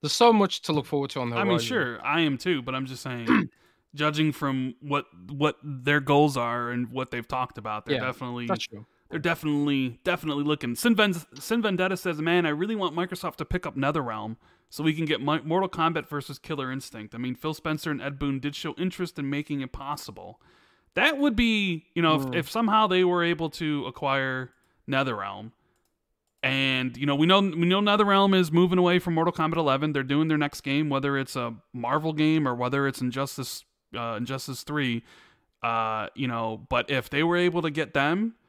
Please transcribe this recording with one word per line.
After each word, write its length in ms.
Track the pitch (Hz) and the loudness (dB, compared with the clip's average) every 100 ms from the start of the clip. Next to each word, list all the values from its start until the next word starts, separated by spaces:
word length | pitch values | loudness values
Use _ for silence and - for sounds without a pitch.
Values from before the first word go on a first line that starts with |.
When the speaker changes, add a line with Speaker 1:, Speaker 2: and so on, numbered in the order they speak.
Speaker 1:
There's 80 | 151 | -4
so 220 | - 240 | 6 8
much 260 | 226 196 - | 8 4 0
to 100 | - | -2
look 100 | 151 | -2
forward 240 | 131 147 139 | 0 -2 -2
to 80 | - | -4
on 100 | 123 | -4
the 60 | 117 | -2
Speaker 2:
I 80 | |
mean, 80 | 196 | 0
Speaker 1:
horizon. 140 | 175 - | 0 0
Speaker 2:
sure, 400 | 240 135 120 - | -2 -2 -4 -4
I 140 | 156 | 0
am 160 | 160 135 | 0 0
too, 240 | - 160 | -2 -2
but 140 | 123 | -2
I'm 100 | 131 | -6
just 180 | 131 127 | -6 -8
saying, 460 | 135 123 117 240 180 _ _ | -8 -8 2 2 2 _ _
<clears throat> 220 | _ _ | _ _
judging 380 | 143 151 151 156 | -2 -2 2 0
from 420 | 143 143 135 131 123 | 0 -2 -2 -4 -6
what, 260 | 147 143 - 90 90 | -4 -4 -4 -14 -14
what 260 | 139 151 - | 0 0 0
their 360 | 147 135 127 147 | -10 -6 2 2
goals 380 | 135 143 151 131 | 4 6 6 4
are 340 | 120 120 120 | -2 -2 -2
and 180 | 123 123 | -2 -4
what 200 | 123 127 | -4 -6
they've 160 | 123 113 | -6 -6
talked 300 | 131 127 - | -4 -4 -6
about, 300 | 110 107 - | -8 -8 -2
they're 80 | |
Speaker 1:
Yeah, 80 | 135 | -2
Speaker 2:
definitely, 440 | 127 123 127 120 120 | -2 -6 -8 -8 -4
Speaker 1:
that's 200 | 113 - | -4 -6
true. 180 | 101 107 _ _ | -14 -18 _ _
Speaker 2:
they're 100 | - | -6
definitely, 840 | 160 165 156 147 147 139 127 117 | -2 -2 0 0 2 0 -2 -4
definitely 400 | - 180 156 143 | -4 -4 -2 -2
looking. 300 | 143 151 123 | 0 0 -2
Sin 200 | 120 240 | 0 2
Ven-, 200 | 220 208 170 - - | 4 4 2 -8 -16
Sin 220 | - 233 | -4 0
Vendetta 340 | 214 190 185 185 | 0 0 0 -2
says, 240 | 185 156 | -4 -2
"Man, 240 | 156 175 | 2 2
I 60 | 165 | 2
really 260 | 147 196 220 | 0 -2 -2
want 180 | 185 | -2
Microsoft 420 | 156 180 180 180 - | -2 -4 -4 -8 -6
to 100 | 151 | -4
pick 180 | 180 | -4
up 120 | 170 135 | -4 -2
NetherRealm 600 | 135 151 127 110 107 113 _ _ _ | 0 0 -2 -6 -8 -12 _ _ _
so 160 | - | -2
we 80 | 156 | 0
can 140 | 156 160 | 0 0
get 160 | 156 | 0
Mi-, 180 | 139 151 | 0 -2
Mortal 300 | 156 170 190 | 0 0 0
Kombat 360 | 180 165 165 - | 0 0 0 -6
versus 320 | 147 139 135 | -8 -8 -14
Killer 320 | - 151 131 | -10 -6 -6
Instinct. 440 | 131 - 113 107 | -6 -10 -14 -14
I 40 | 117 | -8
mean, 160 | 127 | -6
Phil 200 | 127 156 | -4 -6
Spencer 360 | 151 165 151 170 | -6 -4 -4 -2
and 120 | 143 | -4
Ed 160 | 127 139 | -6 -4
Boon 220 | 143 135 | -4 -2
did 140 | 143 | -4
show 200 | 143 160 | -6 -8
interest 440 | - 185 - 175 - | -4 -4 -4 -8 -6
in 120 | 139 | -4
making 320 | 143 147 147 | -4 -4 -6
it 100 | 131 | -6
possible." 680 | - 135 143 - 92 90 - _ _ _ _ _ | -10 -10 -10 -10 -16 -16 -20 _ _ _ _ _
That 240 | - 262 294 | 2 2 4
would 180 | 285 | 2
be, 520 | 214 240 214 196 165 _ | 4 2 2 0 -2 _
you 80 | - | 0
know, 140 | 165 156 | 4 4
if, 60 | |
Speaker 1:
Hmm. 100 | 135 | 2
Speaker 2:
if 160 | 127 - | -2 -2
somehow 380 | 220 226 220 214 | 0 2 4 4
they 160 | 185 | 4
were 200 | 180 175 | 4 4
able 240 | 170 165 165 | 2 0 -2
to 360 | - 160 147 131 | -4 -2 -2 -4
acquire 640 | - 143 135 131 131 127 _ _ _ - | -4 -2 0 0 -2 -6 _ _ _ -2
NetherRealm, 680 | 135 135 110 98 98 110 _ _ _ _ _ _ _ _ _ | 0 0 -2 -6 -8 -14 _ _ _ _ _ _ _ _ _
and, 520 | 131 135 135 131 127 120 | -2 0 0 0 -2 -2
you 80 | 143 | 0
know, 80 | 143 | 4
we 100 | 160 | 6
know, 140 | 190 | 6
we 240 | 196 160 | 6 2
know 160 | 170 185 | 4 4
NetherRealm 560 | 208 208 208 196 196 190 | 4 4 6 6 6 6
is 160 | 175 | 6
moving 260 | 165 180 185 | 6 6 6
away 200 | 180 180 | 4 4
from 160 | 175 | 2
Mortal 180 | 165 165 | 0 0
Kombat 240 | 170 160 160 | 0 -2 0
eleven. 360 | 151 135 156 | 2 2 0
They're 80 | 143 | -2
doing 260 | 131 139 160 | 0 2 2
their 80 | 151 | 2
next 240 | 143 - | 0 -4
game, 300 | - 139 156 | -2 0 0
whether 260 | 135 139 139 | 0 0 -2
it's 200 | 135 - | -2 -4
a 180 | 120 113 _ | -6 -8 _
Marvel 400 | 131 120 147 160 | -8 -2 0 0
game 340 | 156 156 160 139 | 0 2 4 2
or 80 | |
whether 320 | 120 123 139 139 | 0 -2 0 0
it's 140 | 131 | -2
Injustice, 640 | 127 123 135 - 127 - - _ _ - | -4 -2 -6 -6 -10 -10 -16 _ _ -10
uh, 200 | 117 110 | -6 -6
Injustice 440 | 120 135 - 131 | -6 -6 -8 -10
Three. 400 | - 151 131 117 - - - _ _ _ | -6 -2 0 -2 -6 -20 -20 _ _ _
Uh, 460 | 117 117 110 110 107 | -4 -2 -2 -4 -6
you 140 | - 131 | -6 -4
know, 380 | 120 113 110 - | -2 -4 -6 -2
but 220 | 123 120 | -2 0
if 180 | 135 120 | -2 -2
they 140 | 143 | 0
were 160 | 165 175 | 2 2
able 240 | 180 175 | 2 0
to 80 | 160 | -2
get 240 | 147 139 | -4 -2
them 400 | 143 143 175 226 226 | 0 2 2 -2 -6